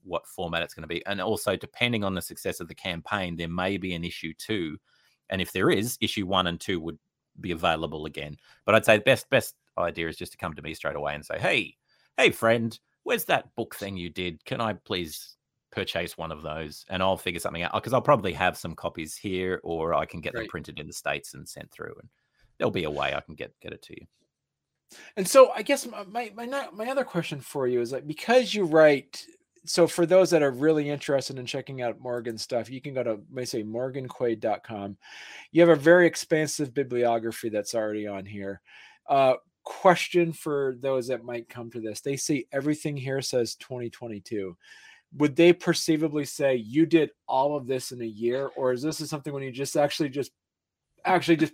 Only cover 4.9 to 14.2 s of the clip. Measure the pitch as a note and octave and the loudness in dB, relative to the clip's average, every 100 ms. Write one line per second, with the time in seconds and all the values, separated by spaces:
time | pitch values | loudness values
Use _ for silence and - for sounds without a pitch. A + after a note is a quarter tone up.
4.9 | _ _ _ - F#2+ F2 F#2 B2 B2 A#2 | _ _ _ -8 -6 -4 0 0 2 -2
5.9 | - A2+ - F#2 F#2+ F2+ E2+ - F2 E2 | -4 -4 -2 0 0 0 -2 -4 -4 -4
6.9 | D#2 _ _ _ - F2+ D#2+ F2 D#2+ D#2+ | -10 _ _ _ -12 -6 -2 0 0 -2
7.9 | D#2 D#2 D2+ D2 D2 _ _ - A2 A2+ | -6 -10 -10 -12 -12 _ _ 4 4 6
8.9 | G#2+ A#2 A#2+ - C3 - - _ - F2 | 4 6 2 2 0 0 -8 _ -4 -4
9.9 | E2 E2 D#2 E2+ - F2+ D2+ D#2 D#2 D2+ | -2 -6 -6 -12 -8 -10 -8 -12 -8 -6
10.9 | D2 D2 D2+ D2 D#2 F3 D3 D#2 - _ | -4 -4 -6 -8 -4 -2 -2 -2 -10 _
11.9 | _ _ - A#2+ - A2+ A#2 A2+ - _ | _ _ 0 2 2 2 2 0 -8 _
12.9 | _ - A#3+ - C#3+ - - A2+ - G2 | _ -4 -2 0 -2 -2 -10 -10 -8 -10
13.9 | F#2+ F2 D#2+ | -8 -8 -6